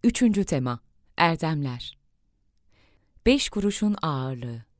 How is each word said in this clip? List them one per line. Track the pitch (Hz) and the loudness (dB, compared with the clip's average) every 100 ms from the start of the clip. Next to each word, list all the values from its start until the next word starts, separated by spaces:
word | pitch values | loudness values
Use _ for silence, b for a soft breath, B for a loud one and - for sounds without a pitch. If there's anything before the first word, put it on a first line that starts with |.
Üçüncü | 240 - 247 196 | 2 4 2 2
tema. | 196 143 123 120 _ _ _ - | 0 0 -2 -6 _ _ _ 2
Erdemler. | 170 165 160 156 139 123 - - _ _ _ _ _ _ _ _ _ _ _ _ - | 2 2 -2 -2 -4 -8 -14 -18 _ _ _ _ _ _ _ _ _ _ _ _ 2
Beş | 277 - | 2 2
kuruşun | 208 202 202 214 208 | -2 -2 0 0 0
ağırlığı. | 160 139 131 127 120 117 117 | -2 -4 -6 -6 -10 -12 -14